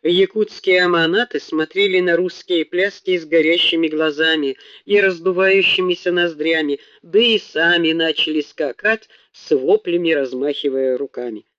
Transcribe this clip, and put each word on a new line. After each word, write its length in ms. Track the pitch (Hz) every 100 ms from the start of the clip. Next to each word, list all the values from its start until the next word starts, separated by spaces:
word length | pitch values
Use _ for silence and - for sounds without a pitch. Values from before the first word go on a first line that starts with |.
Якутские 800 | 165 180 190 220 208 - - 185
аманаты 560 | 180 175 165 190 240 147
смотрели 580 | - 156 156 190 202 185
на 160 | 180 170
русские 480 | 180 - - 175
пляски 540 | 151 175 196 - - 180
с 80 | 156
горящими 600 | 165 156 175 170 165 165
глазами 680 | 156 156 147 160 160 139 131 - -
и 160 | - 202
раздувающимися 1120 | 196 175 170 180 190 196 185 - 185 170 180
ноздрями, 640 | 175 175 151 156 165 147 143 - _
да 160 | 170 190
и 180 | 233 214
сами 520 | - 160 165 170 160
начали 500 | 160 165 156 - 156
скакать 680 | 147 - 147 - 214 220 - _ _
с 240 | - - 143
воплями, 560 | 135 214 185 170 165
размахивая 840 | 151 135 127 143 143 143 131 131 127
руками. 500 | 139 - 123 107 _